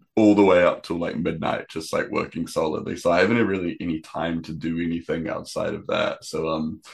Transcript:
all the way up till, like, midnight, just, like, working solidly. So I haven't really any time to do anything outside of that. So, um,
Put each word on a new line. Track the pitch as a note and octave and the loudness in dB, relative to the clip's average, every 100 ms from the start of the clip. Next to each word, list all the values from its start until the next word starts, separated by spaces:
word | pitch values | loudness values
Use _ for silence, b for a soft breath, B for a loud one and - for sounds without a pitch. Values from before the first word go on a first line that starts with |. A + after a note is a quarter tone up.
| _ | _
all | - G#2+ G2+ | 6 8 8
the | |
way | G2 F2 | 8 8
up | F2 - | 6 2
till, | - E2+ | -4 -6
like, | E2+ - | -4 -4
midnight, | E2+ D#2+ D#2 - - | -4 -2 -2 -4 -6
just, | - - | -12 -4
like, | D#2+ D2+ | -4 -2
working | D#2 - E2+ E2 | -4 -4 -8 -6
solidly. | - D#2+ D2+ - E2+ | -2 -2 -4 -6 -4
So | F2 | 0
I | F2 | 2
haven't | F#2+ A#2+ G2+ | 4 2 0
really | F#2+ F2 - | -2 -4 -4
any | E2+ D#2+ | -6 -6
time | - - E2 E2 | -8 -6 -4 -4
to | D#2+ | -8
do | E2 E2 E2 | -8 -4 -4
anything | E2+ E2 - E2 D#2+ | -2 -4 -4 -6 -4
outside | - - E2 E2 | -8 -8 -6 -4
of | E2 - | -6 -4
that. | E2 D#2+ - | -2 -2 -4
So, | - D#2+ D#2+ | -8 -6 -2
um, | D#2+ D#2+ D#2 B | -2 -4 -8 B